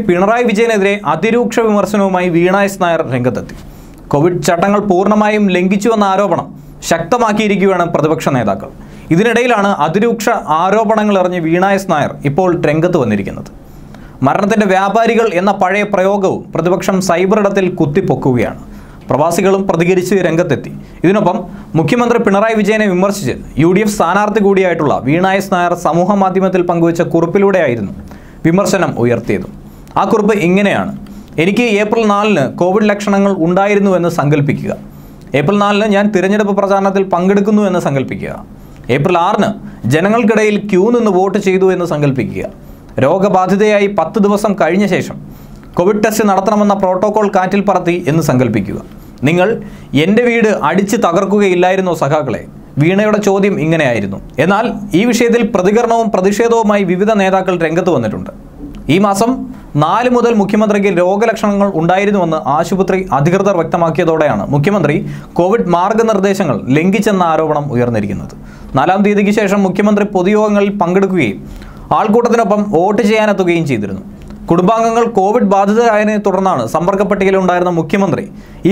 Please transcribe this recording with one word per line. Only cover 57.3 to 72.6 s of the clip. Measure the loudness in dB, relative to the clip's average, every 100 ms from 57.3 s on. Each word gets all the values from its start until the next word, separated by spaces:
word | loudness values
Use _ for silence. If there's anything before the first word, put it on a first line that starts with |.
| 0 0 -2 0
രംഗത്ത് | 0 0 0
വന്നിട്ടുണ്ട്. | -2 -6 -10 -14 -20 -18 -16 -14 -2 2
ഈ | 2
മാസം | 0 0 -2 -6 -14 -8 -2 0
നാല് | 2 2 2
മുതൽ | 2 2
മുഖ്യമന്ത്രിക്ക് | 0 0 2 2 0 2
രോഗലക്ഷണങ്ങൾ | 2 2 0 0 -2 0 0 0
ഉണ്ടായിരുന്നുവെന്ന് | 0 0 0 0 0 -2 -2 -2
ആശുപത്രി | 0 -2 0 -2 0 0
അധികൃതർ | 2 2 0 0
വ്യക്തമാക്കിയതോടെയാണ് | 0 0 0 0 0 2 2 0 -2 0
മുഖ്യമന്ത്രി | 2 0 0 -2 -4 -12 -10 -2
കോവിഡ് | 0 2 2 0
മാർഗനിർദ്ദേശങ്ങൾ | 0 0 2 2 0 0 -2 -2 0 2
ലംഘിച്ചെന്ന | 2 2 0 2 0
ആരോപണം | 0 0 -2 -2 -2
ഉയർന്നിരിക്കുന്നത്. | 0 0 -4 -6 -10 -16 -18 -18 -6 -2
നാലാം | 2 2 2
തീയതിക്ക് | 2 2 2
ശേഷം | 0 2 0
മുഖ്യമന്ത്രി | 2 2 2 0 0
പൊതുയോഗങ്ങളിൽ | 2 2 2 2 0 0
പങ്കെടുക്കുകയും | 0 2 2 0 0 -4 -10 -16 -16 -18 -4 -2
ആൾക്കൂട്ടത്തിനൊപ്പം | 2 2 2 0 2 0